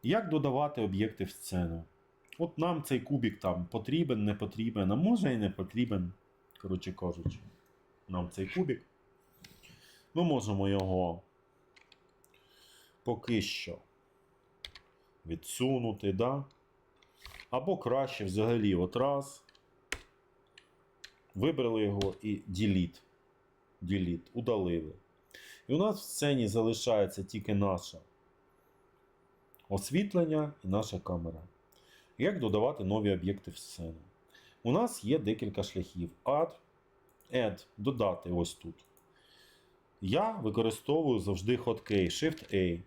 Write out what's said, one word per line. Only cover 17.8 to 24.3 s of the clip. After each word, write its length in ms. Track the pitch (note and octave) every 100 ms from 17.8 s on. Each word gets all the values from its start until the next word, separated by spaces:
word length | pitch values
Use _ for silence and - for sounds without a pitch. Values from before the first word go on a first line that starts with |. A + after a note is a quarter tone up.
| A#2+ B2+ C3+ -
взагалі 500 | G2 G2 A2+ A#2 G#2
от 220 | F#2 F2+ A#2
раз, 480 | C3+ C#3 C#3 - _ _ _ _ _ - - _ _ _ _ - _ _ _ _ - _ _
вибрали 480 | G2 C3 D3 A#2+ A2+
його 320 | G#2 G2 G2 F#2
і 180 | G#2+ G2+ -
delete, 520 | F#2 G#2+ F#2+ E2+ - _ _ _ _ _ _ _ _
delete, 480 | F2+ G2 F2 E2 -